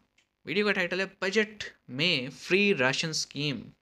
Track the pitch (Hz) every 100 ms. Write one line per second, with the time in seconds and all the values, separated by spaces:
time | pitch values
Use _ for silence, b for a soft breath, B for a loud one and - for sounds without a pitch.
0 | _ _ _ _ - 185 208 196 175 180
1 | 190 - 190 208 214 214 - - - 127
2 | 175 143 127 - - 185 202 160 127 135
3 | 165 151 - 139 147 120 - -